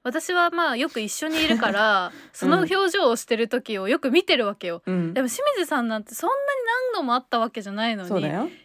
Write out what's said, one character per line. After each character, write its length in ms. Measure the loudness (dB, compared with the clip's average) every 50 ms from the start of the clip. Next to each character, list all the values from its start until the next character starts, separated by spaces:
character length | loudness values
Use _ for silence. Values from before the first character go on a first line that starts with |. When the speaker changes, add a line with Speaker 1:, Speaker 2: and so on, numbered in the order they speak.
Speaker 1:
私 320 | _ -4 -4 -4 -4 0 2
は 160 | 2 2 2
ま 220 | 2 0 0 0
あ 40 | 0
よ 120 | 0 -2 -2
く 100 | -2 -6
一 100 | -6 -6
緒 180 | -6 -6 -4
に 160 | -2 0 0 2
い 20 |
る 120 | 2 2 2
か 120 | 2 0
ら、 400 | 2 2 4 4 4 2 2 -2 -8 -14
Speaker 2:
<laughs> 120 | -20 -20 _
Speaker 1:
そ 140 | -2 2
の 120 | 4 4 4
表 300 | 4 2 2 2 2 2
情 180 | 2 4 4
を 80 | 4 2
し 80 | 2 0
て 120 | -2 0
る 120 | 0 0 -2
時 280 | -2 -4 -4 -4 -6
を 100 | -4 0
よ 120 | 0 0 0
く 100 | 2 4
見 140 | 4 4 4
て 120 | 4 2
る 120 | 2 2
わ 80 | 0 -2
け 100 | _ -6
よ。 140 | -6 -6 -6 _
Speaker 2:
う 40 | -2
ん。 220 | 0 0 0 0 0
Speaker 1:
で 80 | -2
も 60 | -2
清 160 | -2 -2 0 0 0 2
水 80 | 0 0
さ 120 | 0 0 -2
ん 60 | 0
な 120 | -2 -4 -6
ん 40 | -6
て 120 | -10 -10
そ 100 | -4 -2
ん 40 | 0
な 40 | 0
に 40 | 0 0 -2 -2 -2 -2 -2 -2 0 -2 -2 -2
何 80 | -2
度 20 | 0
も 100 | 0 0
会 60 | -2
っ 40 | 0 _
た 80 | 0
わ 140 | 0 0 -2
け 100 | -4 -10
じ 80 | -10 -8
ゃ 20 |
な 160 | -6 -2 -2
い 80 | -2 -2
の 60 | -4 -4
に、 60 | -2
Speaker 2:
そ 80 | -2
う 40 | -2
だ 80 | 0 -2 -2
よ。 160 | -2 -4 -6 -8 -14